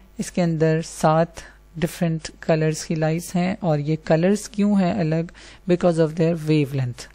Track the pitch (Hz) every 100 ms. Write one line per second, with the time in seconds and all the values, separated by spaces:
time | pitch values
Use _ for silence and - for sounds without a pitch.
0 | - - - - 170 156 160 160 165 -
1 | 160 160 170 - - - - 160 160 -
2 | 170 160 - - - 160 156 156 - 160
3 | 156 165 - 175 180 - 180 151 143 156
4 | - 160 180 208 - - 202 196 175 202
5 | 160 160 170 - - - - 175 180 165
6 | 160 165 160 170 156 156 135 139 123 -
7 | -